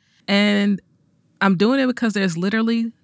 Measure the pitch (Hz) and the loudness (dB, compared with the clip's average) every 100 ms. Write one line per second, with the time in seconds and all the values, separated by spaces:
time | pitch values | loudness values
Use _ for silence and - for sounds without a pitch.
0 | _ _ - 202 208 202 202 196 - _ | _ _ -2 0 2 2 0 -2 -6 _
1 | _ _ _ _ 196 175 208 269 254 247 | _ _ _ _ 0 2 2 2 0 -2
2 | 226 202 190 165 190 220 226 233 226 - | -2 -2 -2 -2 -2 -2 0 -2 -4 -8